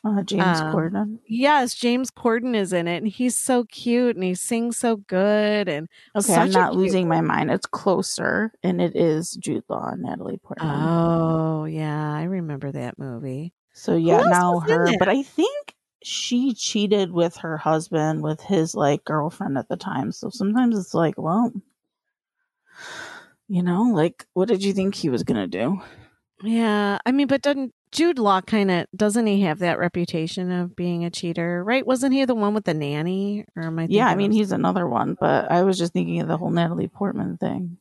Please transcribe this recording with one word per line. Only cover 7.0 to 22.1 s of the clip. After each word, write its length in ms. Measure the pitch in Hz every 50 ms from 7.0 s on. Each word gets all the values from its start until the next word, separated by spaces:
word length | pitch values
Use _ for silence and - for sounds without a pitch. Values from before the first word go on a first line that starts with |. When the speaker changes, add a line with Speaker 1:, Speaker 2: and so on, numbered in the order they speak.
| 180
Speaker 1:
my 100 | 165 165
Speaker 2:
movie. 120 | 165 165 151
Speaker 1:
mind. 220 | - - 160 147
It's 160 | 156 185 -
closer, 840 | - - - - 202 180 - - - - - - - - 196 214 220 _ _
and 180 | - 190 180 175
it 160 | 180 170 -
is 360 | - 170 165 156 156 175 -
Jude 320 | - - - - - - - -
Law 220 | - - - -
and 100 | - -
Natalie 360 | - - - - - 92 - -
Portman. 320 | _ - - - 160 156
Speaker 2:
Oh, 960 | 143 143 156 160 170 170 165 170 165 165 165 160 160 160 160 160 160 156 156
yeah, 480 | 156 160 156 156 151 147 151 151 151 151
I 80 | 151
remember 500 | 160 175 190 185 170 156 147 135 143 139
that 260 | 135 143 123 123 - -
movie. 540 | 143 135 120 117 139 131 127 139 160 175 _ _ _ _ _
Speaker 1:
So, 180 | - - -
Speaker 2:
Who 60 | 170 165
Speaker 1:
yeah, 180 | 165 165 -
Speaker 2:
else 100 | - - -
Speaker 1:
now 240 | - 180 180 175 175
Speaker 2:
was 80 | 175
in 60 | 160 -
Speaker 1:
her, 160 | - 170 -
Speaker 2:
that? 120 | - 233 185
Speaker 1:
but 120 | 185 185
I 120 | 214 269
think 520 | 277 - - - 339 494 571 587 571 - _ _ _ _ _ _
she 520 | - - - - - - 240 240 262 277 220
cheated 580 | - - - - 214 208 196 214 202 190 165
with 240 | 180 170 170 170 -
her 220 | - - 165 160 147
husband, 640 | - 156 160 160 160 - 165 160 151 156 156 151
with 180 | 151 151 156 -
his, 340 | - - 196 165 160 170 -
like, 300 | - 151 143 147 151 _
girlfriend 540 | - 156 156 147 165 - - 196 - 139 131
at 100 | 113 _
the 80 | -
time. 360 | 170 - - - 135 - -
So 180 | - - - -
sometimes 480 | - - 196 202 214 247 254 233 226 202
it's 160 | 180 - -
like, 240 | 165 170 151 143 -
well, 340 | - 156 175 220 240 233 - 196 _ _ _ _ _ _ _ _ _ _